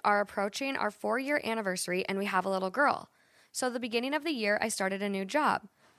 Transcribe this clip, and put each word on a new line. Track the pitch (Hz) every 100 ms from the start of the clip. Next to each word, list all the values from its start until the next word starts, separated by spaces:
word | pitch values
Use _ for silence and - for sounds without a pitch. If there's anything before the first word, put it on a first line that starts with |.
are | 208 208
approaching | 202 - 202 - 277 269
our | 208
four-year | - 208 233 269 294
anniversary, | - 226 196 185 - 180 -
and | 196
we | 202
have | 190 190
a |
little | 190 190
girl. | 214 277 - - _ _ _ _
So | - 254
the | 240
beginning | 233 233 254
of | 302
the | 302
year, | 269 208 208
I | 226
started | - 190 190
a | 202
new | 196
job. | 190 294 277 208 - _ _